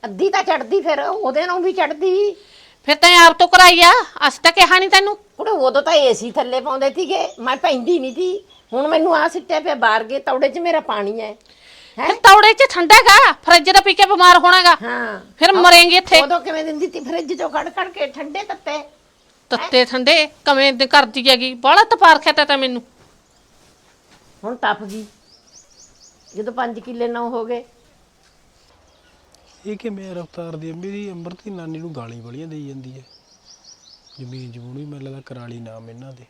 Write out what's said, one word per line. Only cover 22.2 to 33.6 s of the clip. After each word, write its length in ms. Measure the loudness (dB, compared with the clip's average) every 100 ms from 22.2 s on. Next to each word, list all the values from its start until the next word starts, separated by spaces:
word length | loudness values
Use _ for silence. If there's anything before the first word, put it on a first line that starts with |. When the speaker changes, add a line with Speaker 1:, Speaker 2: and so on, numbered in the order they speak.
| 2
Speaker 2:
ਤਾ 120 | -2
ਤੈਂ 140 | -2 -2
ਮੈਨੂੰ। 240 | -4 -8 -14 _ _ _ _ _ _ _ _ _ _ _ _ _ _ _
Speaker 1:
ਹੁਣ 120 | -16 -8
ਤਪ 260 | -6 -6
ਗਈ। 240 | -10 -16 -18 _ _ _ _ _ _ _ _ _ _ _ _
ਜਦੋਂ 200 | -14 -14
ਪੰਜ 260 | -8 -10 -10
ਕਿੱਲੇ 280 | -16 -10 -8
ਨੌ 200 | -8 -10
ਹੋ 160 | -10
ਗਏ। 200 | -10 -12 -14 _ _ _ _ _ _ _ _ _ _ _ _ _ _ _ _ _ _ _
Speaker 3:
ਇਹ 120 | -16 -14
ਕਿਵੇਂ 320 | -12 -14 -16
ਆ 40 |
ਰਫਤਾਰ 420 | -16 -16 -16 -16 -14
ਦੀ? 160 | -16
ਮੇਰੀ 360 | -14 -14 -14 -14
ਅੰਮ੍ਰਿਤ 320 | -16 -18 -18
ਦੀ 60 | -18
ਨਾਨੀ 280 | -16 -14 -14
ਨੂੰ 160 | -14
ਗਾਲੀ 260 | -16 -18 -18
ਵਾਲੀਆਂ 260 | -20 -18 -18
ਦੇਈ 180 | -16 -16
ਜਾਂਦੀ 300 | -18 -20 -20
ਹੈ। 60 | _ _ _ _ _ -20